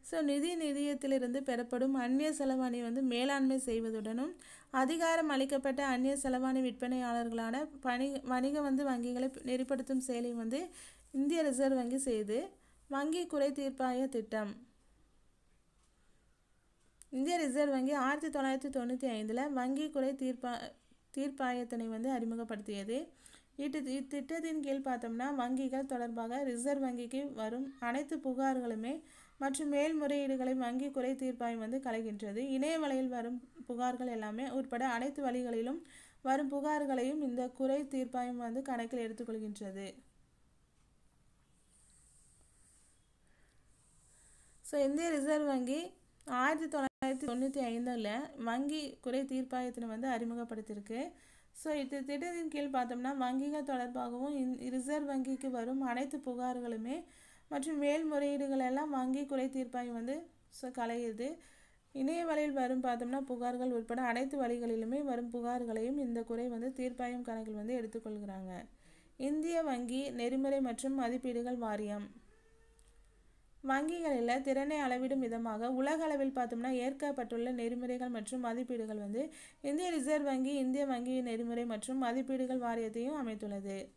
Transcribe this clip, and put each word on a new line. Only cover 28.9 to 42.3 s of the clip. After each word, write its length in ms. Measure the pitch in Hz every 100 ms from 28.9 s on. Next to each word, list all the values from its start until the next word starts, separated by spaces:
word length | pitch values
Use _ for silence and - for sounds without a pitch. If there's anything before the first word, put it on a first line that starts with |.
| 311 - - - -
மற்றும் 340 | 277 269 294
மேல்முறையீடுகளை 840 | 285 302 311 294 285 277 269 254
வங்கி 360 | 262 240 254 277
குறை 240 | 277 254
தீர்ப்பாயம் 440 | 269 262 247 233 226
வந்து 200 | 220 262
கலைகின்றது. 580 | 262 226 226 208 214 208
இணைய 420 | 269 262 294 330
வலையில் 300 | 294 269 262
வரும் 300 | 247 233 247 - -
புகார்கள் 460 | - 240 247 247 254
எல்லாமே 400 | 226 214 214 269
உட்பட 380 | 254 269 240 262
அனைத்து 340 | 233 262 285
வழிகளிலும் 580 | 269 254 247 226 233 320 - - - -
வரும் 300 | 262 269 277
புகார்களையும் 680 | 277 294 302 285 262 254 302
இந்த 260 | 277 240 254
குறை 320 | 254 262 277
தீர்ப்பாயம் 540 | 277 269 254 247 247 247
வந்து 260 | 233 240
கணக்கில் 420 | 269 240 226 247
எடுத்துக்கொள்கின்றது. 840 | 226 220 233 220 214 208 202 190 196 - - _ - _ _ _ _ _ _ _ _ _ _ _ _ _ _ - - - - - -